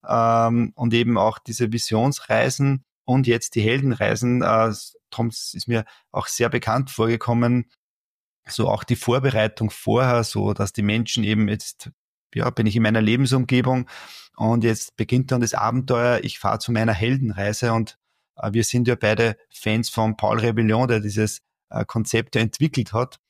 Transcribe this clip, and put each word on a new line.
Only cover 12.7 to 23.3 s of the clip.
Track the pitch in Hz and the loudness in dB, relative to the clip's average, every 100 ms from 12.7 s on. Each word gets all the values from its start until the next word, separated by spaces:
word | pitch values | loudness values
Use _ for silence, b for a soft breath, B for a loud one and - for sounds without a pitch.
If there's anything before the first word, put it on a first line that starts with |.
| 107 | 2
in | |
meiner | 110 113 | 2 2
Lebensumgebung | 107 120 135 131 120 127 123 127 123 B B B B - | 2 2 2 2 2 2 2 0 -4 B B B B -4
und | 113 117 | 0 2
jetzt | 113 110 - - | 2 0 -6 -6
beginnt | 107 123 131 | 0 0 0
dann | 131 | 0
das | 117 | 0
Abenteuer, | - 110 123 131 120 120 123 | 0 0 -2 0 0 2 0
ich | - - | -2 -4
fahr | 101 110 | -4 -2
zu | - | -2
meiner | 113 113 | 0 0
Heldenreise | 101 113 135 123 98 101 107 120 | 0 0 0 -2 -2 -4 -2 0
und, | 113 107 - _ _ _ - | 0 -2 -8 _ _ _ -8
äh, | 110 | -2
wir | 110 | 0
sind | 113 123 120 | 0 0 0
ja | 120 | 2
beide | 107 107 117 104 b | 2 2 2 0 b
Fans | - - 110 117 | -8 -2 -2 -2
von | - 110 107 | -2 -2 0
Paul | 107 113 | 0 0
Rebellion, | 117 113 110 110 127 | 0 2 2 2 2
der | 113 | 0
dieses, | 104 101 107 - _ _ _ | -2 -2 -2 -4 _ _ _
äh, | 107 113 | -8 -6
Konzept | 117 107 113 113 - | -4 -2 -2 -2 -2
ja | |
entwickelt | 110 - 151 135 - | -2 0 -2 0 -2
hat. | 113 127 - _ | -2 -4 -8 _